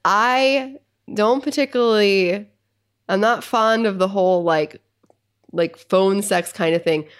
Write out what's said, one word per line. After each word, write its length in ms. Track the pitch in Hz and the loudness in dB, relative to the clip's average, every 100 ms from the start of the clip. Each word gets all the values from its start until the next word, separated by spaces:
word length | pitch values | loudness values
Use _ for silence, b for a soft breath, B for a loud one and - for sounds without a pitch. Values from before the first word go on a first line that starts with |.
| 170 | 0
I 720 | 202 240 254 269 269 269 277 _ _ - | 2 2 2 2 0 -4 -14 _ _ -10
don't 300 | 202 214 262 | -2 0 0
particularly, 1040 | 294 294 277 247 233 214 202 196 180 196 208 _ _ _ _ _ - | -2 -4 -2 0 0 2 2 2 0 -2 -8 _ _ _ _ _ -4
I'm 100 | 190 | 0
not 240 | 214 240 | 0 0
fond 420 | - 240 220 226 220 | -2 0 0 0 0
of 140 | 190 | -2
the 80 | 185 | -2
whole, 360 | 196 185 180 | 0 0 0
like, 380 | 170 156 151 - _ _ _ _ _ _ _ | 0 0 -2 -8 _ _ _ _ _ _ _
like, 260 | - 165 - | -4 -4 -4
phone 440 | - 185 196 196 | -2 2 2 0
sex 300 | 202 180 175 | -2 -4 -4
kind 220 | - 165 165 | -4 -2 0
of 80 | |
thing. 220 | 170 156 151 B | 0 -4 -4 B